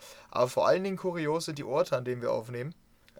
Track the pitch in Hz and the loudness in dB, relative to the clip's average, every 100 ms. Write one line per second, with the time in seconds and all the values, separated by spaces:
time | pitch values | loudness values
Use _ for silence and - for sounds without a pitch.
0 | - - - - 127 - 92 170 196 185 | -20 -20 -4 2 2 4 4 4 2 -2
1 | 185 175 151 160 165 143 151 139 180 127 | -4 -2 -2 -2 -4 -6 -2 0 2 0
2 | 123 123 120 117 113 120 139 - _ _ | -2 -2 0 -2 -2 -8 -8 -10 _ _
3 | _ | _